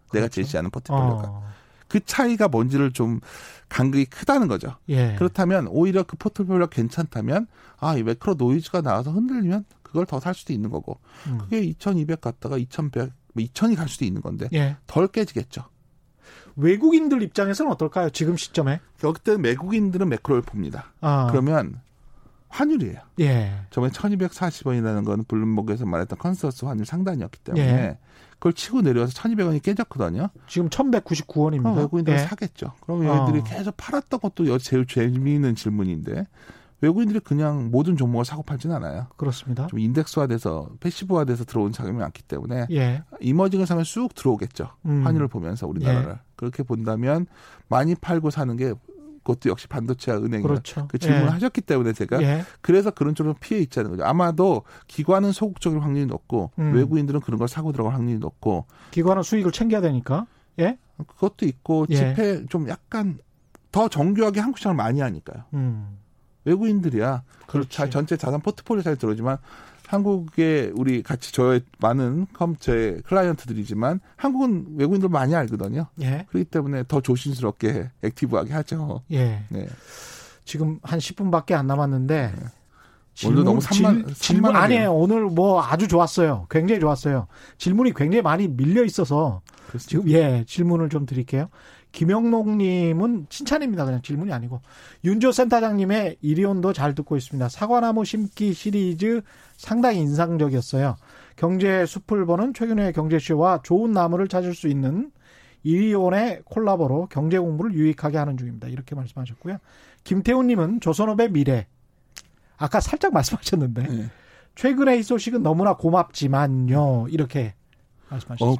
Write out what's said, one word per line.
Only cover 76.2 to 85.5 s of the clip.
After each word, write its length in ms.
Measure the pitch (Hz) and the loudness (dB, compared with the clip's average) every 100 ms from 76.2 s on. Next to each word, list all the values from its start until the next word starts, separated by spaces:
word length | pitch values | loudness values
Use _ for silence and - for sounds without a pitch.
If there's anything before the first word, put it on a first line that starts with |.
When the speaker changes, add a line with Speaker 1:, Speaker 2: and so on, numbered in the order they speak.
| 196 | -2
Speaker 1:
그렇기 160 | 180 170 | -4 -2
때문에 340 | 165 139 139 127 | -2 -2 -4 -2
더 120 | 143 | -2
조심스럽게 920 | 127 123 143 123 113 - 107 98 127 - | 0 0 -2 -4 -4 0 -2 -2 -6 -6
액티브하게 500 | 110 - 123 104 107 | -6 -4 -2 0 -2
하죠. 480 | 156 - 160 147 127 - | -4 -4 -6 -6 -8 -4
Speaker 2:
예. 320 | 139 123 107 107 | 0 0 -2 -6
Speaker 1:
네. 180 | 101 95 - - - - - - - | -10 -10 -14 -20 -20 -20 -20 -20 -20
Speaker 2:
지금 340 | - 151 156 156 | -10 -4 -4 -4
한 160 | - 165 | -6 -4
십 160 | - 185 | -4 -4
분밖에 380 | 190 165 - | 0 0 0
안 120 | 160 135 | 0 0
남았는데 680 | 139 139 131 131 156 113 - | 0 0 0 0 0 -2 -6
Speaker 1:
네. 60 | 120 - _ _ - _ _ | -12 -16 _ _ -20 _ _
Speaker 2:
질문, 240 | - 110 127 | -4 2 4
Speaker 1:
오늘도 120 | 185 | 6
너무 100 | 226 | 4
산만-, 460 | - 202 214 226 143 | 4 4 6 4 0
Speaker 2:
질-, 80 | |
질문 340 | 139 - 208 220 | -4 2 4 6
Speaker 1:
산만하네요. 260 | 208 208 233 | 6 6 4
Speaker 2:
아니에요. 160 | 208 156 | 4 4
오늘 280 | 180 226 202 | 4 2 2
뭐 360 | 165 196 | 2 4